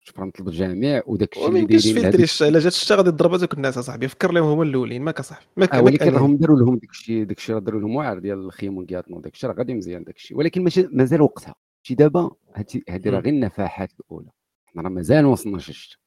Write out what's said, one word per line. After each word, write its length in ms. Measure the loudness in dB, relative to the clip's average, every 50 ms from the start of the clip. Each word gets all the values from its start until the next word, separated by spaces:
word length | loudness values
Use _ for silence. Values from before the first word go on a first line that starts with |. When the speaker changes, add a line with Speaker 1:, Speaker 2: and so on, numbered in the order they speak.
Speaker 1:
شوف 180 | _ -20 _ -12
راه 60 | -12
مطلب 220 | -12 -12 -10 -10
الجميع 560 | -10 -4 -4 -4 -4 -4 -4 -2 -2 -2 -2 -2
وداك 260 | -4 -2 -2 -2 -4
الشيء 120 | -4 -4 -2
Speaker 2:
وما 160 | 0 2 2
Speaker 1:
اللي 20 |
Speaker 2:
يمكنش 220 | 4 6 4 4 4
Speaker 1:
دايرين 180 | 4 2 2
Speaker 2:
فيه 60 | 2
Speaker 1:
هذيك 80 | 4 4
Speaker 2:
دير 80 | 4 4
الشتاء، 260 | 4 2 2 2 4
الا 100 | 4 4
جات 120 | 4 2
الشتاء 260 | 0 -2 0 2 2
غادي 140 | 4 4 2
تضرب 220 | 2 2 0 2 2
هذوك 200 | 0 -2 -4 -4
الناس 240 | -4 -4 -4 -4
اصاحبي، 300 | -4 -8 -8 -8 -6 -8
فكر 240 | -8 -4 _ -2 0
لهم 180 | 2 2 2 2
هما 140 | 2 0 0
الاولين، 380 | 0 0 -2 -4 -4 -6 -6
ما 100 | -6 -6
كصاحبي. 340 | -8 -8 -12 -14 -18 -20 _ _ _
ما 80 | 0 0
ك-، 80 | 2 4
Speaker 1:
آه، 40 |
Speaker 2:
ما 60 | 6 6
Speaker 1:
ولكن 140 | 6 6
Speaker 2:
كان 160 | 6 2 2 4
Speaker 1:
راهم 180 | 4 4 4
Speaker 2:
لهم. 60 | 4
Speaker 1:
داروا 220 | 2 4 4 6 6
لهم 180 | 6 4 2
داك 120 | -2 -4 _
الشيء، 340 | -20 -18 -8 -6 -4 -4 -4
داك 140 | -4 -8
الشيء 180 | -10 -6 -6 -6
راه 60 | -4
داروا 200 | -4 -4 -6 -4
لهم 140 | -6 -4 -4
واعر 240 | -4 -4 -6 -8 -6
ديال 180 | -6 -8 -8
الخيم 400 | -8 -10 -14 -12 -10 -10 -8 -8
والكياطن 360 | -10 -10 -8 -10 -10 -10 -12 -16
وداك 200 | -16 -16 -18 _
الشيء، 160 | -10 -10 -8
راه 60 | -6
غادي 180 | -6 -6 -6 -6
مزيان 300 | -8 -8 -10 -12 -12 -14
داك 120 | -18 -20
الشيء، 220 | _ -20 -10 -4
ولكن 260 | -2 -2 -2 -2 0 0
ماشي 240 | 2 2 2 0 2
مازال 300 | 2 2 2 2 4 4
وقتها. 340 | 4 2 2 -4 -20 -20 -20 _ _ _ _ _ _
شي 120 | -8 2
دابا 360 | 4 4 4 4 0 -4 -4 -8 _ _ _ _
هادشي، 280 | -12 -12 _ -10 -12 -10 -8
هادي 200 | -12 -6 -4 -4
راه 80 | -4
Speaker 2:
مم. 60 | -2 -2
Speaker 1:
غير 100 | -2 -2
النفحات 580 | -2 -2 -4 _ -6 -8 -8 -6 -10 -12 -12 _ _
الاولى، 300 | -20 _ -18 -20 -20 -20 _ _ _ _ _ _ _
حنا 160 | _ _ -10
راه 80 | -10 -8
مازال 340 | -8 -6 0 2 4 4 6
ما 80 | 4
وصلناش 380 | 2 2 -2 -8 -10 -10 -10 -14
للشتا 280 | -18 -20 -20 _ -20 _ _